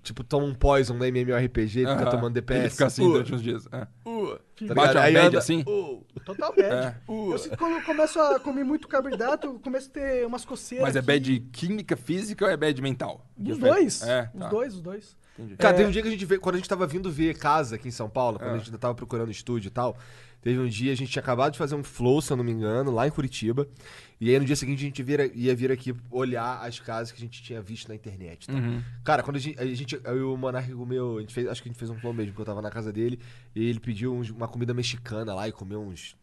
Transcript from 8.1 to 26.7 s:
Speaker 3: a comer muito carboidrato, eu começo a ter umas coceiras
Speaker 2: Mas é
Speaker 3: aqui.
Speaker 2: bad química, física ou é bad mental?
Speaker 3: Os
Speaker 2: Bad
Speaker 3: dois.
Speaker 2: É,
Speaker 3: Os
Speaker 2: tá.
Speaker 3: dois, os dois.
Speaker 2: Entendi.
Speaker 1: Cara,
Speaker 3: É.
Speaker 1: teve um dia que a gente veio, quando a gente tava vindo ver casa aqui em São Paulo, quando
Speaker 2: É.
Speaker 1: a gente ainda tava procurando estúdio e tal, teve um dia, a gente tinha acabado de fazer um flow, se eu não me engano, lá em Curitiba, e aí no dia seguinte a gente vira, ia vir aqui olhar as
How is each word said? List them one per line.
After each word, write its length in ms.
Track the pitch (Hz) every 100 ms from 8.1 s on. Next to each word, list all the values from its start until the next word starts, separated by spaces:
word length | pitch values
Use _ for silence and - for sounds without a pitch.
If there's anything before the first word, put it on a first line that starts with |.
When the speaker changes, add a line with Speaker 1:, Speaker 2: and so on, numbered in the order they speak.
| 330
Speaker 3:
a 200 | 294 269
comer 240 | 294 269
muito 240 | 262 302 -
carboidrato, 580 | 285 269 208 240 311 294
eu 120 | 240
começo 280 | 262 262 269
a 40 |
ter 320 | 302 277 254
umas 180 | 240 240
coceiras 400 | - 262 - 247 139
Speaker 2:
Mas 80 |
é 40 | 131
Speaker 3:
aqui. 60 |
Speaker 2:
bad 340 | 127 143 131 127 120
química, 440 | - 175 214 -
física 500 | 165 - 180 214 208
ou 40 | 190
é 80 | 160
bad 240 | 151 131
mental? 420 | 135 131 123 - - -
Speaker 3:
Os 220 | 202 -
Speaker 2:
Bad 0 |
Speaker 3:
dois. 420 | 254 370 269 -
Speaker 2:
É, 300 | 113 127 117
Speaker 3:
Os 60 | 190
Speaker 2:
tá. 100 | 185
Speaker 3:
dois, 240 | 214 262
os 80 | 185
dois. 340 | 170 202 - _ _ -
Speaker 2:
Entendi. 180 | 113
Speaker 1:
Cara, 180 | - 214
Speaker 3:
É. 40 | 180
Speaker 1:
teve 120 | 208
um 20 |
dia 120 | 190
que 40 | 220
a 40 |
gente 140 | 214
veio, 140 | 185 190
quando 140 | 190
a 40 | 180
gente 100 | 185
tava 160 | 185
vindo 240 | 180 170 190
ver 240 | 147 160
casa 380 | - 147 156 127
aqui 120 | 110 123
em 40 |
São 160 | 120 107
Paulo, 300 | 123 123 107
quando 140 | 123
Speaker 2:
É. 20 |
Speaker 1:
a 40 | 113
gente 80 | 110
ainda 100 | 113
tava 160 | 123
procurando 380 | 120 120 117 113
estúdio 360 | 104 - 120 95
e 20 |
tal, 260 | - 123 - - - - -
teve 160 | 117 127
um 80 | 123
dia, 240 | 107 127
a 20 |
gente 160 | 131 135
tinha 120 | -
acabado 300 | - 120 143
de 40 | 147
fazer 160 | 160
um 100 | 147
flow, 380 | - - 120 147
se 100 | -
eu 60 | 131
não 60 |
me 80 | 120
engano, 400 | 113 107 117 139
lá 160 | 113 139
em 20 |
Curitiba, 580 | 156 135 - 107 127 139 - - - - _
e 80 | 110
aí 80 | 135
no 80 |
dia 100 | 139
seguinte 220 | 147 131 139
a 60 |
gente 180 | 143 135
vira, 240 | 127 147 135
ia 220 | 117 123
vir 160 | 123 127
aqui 240 | 127 127 120 120
olhar 500 | 123 131 123 117 127
as 160 | 120